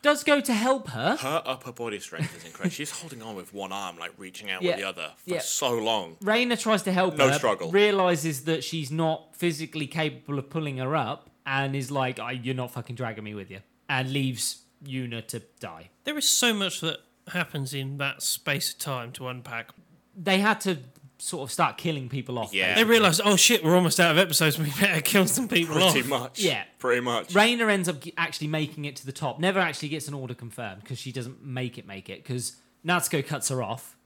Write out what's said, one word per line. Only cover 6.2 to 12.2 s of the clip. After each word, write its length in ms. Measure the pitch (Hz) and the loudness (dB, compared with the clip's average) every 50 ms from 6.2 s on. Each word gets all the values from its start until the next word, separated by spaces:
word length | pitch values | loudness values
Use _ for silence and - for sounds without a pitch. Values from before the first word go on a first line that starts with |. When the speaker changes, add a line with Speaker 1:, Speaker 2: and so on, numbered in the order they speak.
Speaker 1:
Reina 340 | 196 202 220 233 247 240 240 | -2 0 2 2 2 0 -2
tries 280 | 226 - 226 214 196 - | -2 2 0 0 2 2
to 100 | 196 185 | 0 2
help 240 | 180 185 185 156 | 2 2 2 4
Speaker 2:
No 100 | 147 139 131 | 4 4 6
Speaker 1:
her, 40 | 139 | 6
Speaker 2:
struggle. 360 | 147 135 113 101 - 104 - | 4 4 2 2 2 -2 2
Speaker 1:
realises 720 | 175 202 208 208 202 196 185 180 175 147 147 165 147 131 131 | 4 6 6 6 6 4 4 4 4 2 0 -2 -2 -2 0
that 180 | 160 160 135 - | -2 -2 -2 -2
she's 280 | - 170 165 147 127 | -4 -4 -6 -4 -2
not 440 | 151 160 165 160 160 - - _ - | 0 0 2 2 0 -2 -6 _ -8
physically 520 | - 180 175 156 147 160 - - 156 147 | -2 -2 -2 0 -2 -8 -8 -6 -6 -6
capable 520 | 135 - 170 156 151 131 123 _ - 143 139 | -4 -2 -2 -2 -2 -2 -6 _ -6 -6 -6
of 100 | 135 - | -6 -4
pulling 280 | - 165 156 147 135 | -6 -4 -4 -4 -4
her 180 | 127 127 131 151 | -4 -2 0 0
up, 340 | 156 123 110 147 - _ - _ _ _ | 0 0 -2 -6 -8 _ -20 _ _ _
and 300 | 139 135 139 139 139 135 | -2 0 0 0 0 -2
is 140 | 143 131 127 | -4 -4 -2
like, 280 | 143 135 131 127 127 | -2 0 0 0 -2
"Oh, 100 | - | -6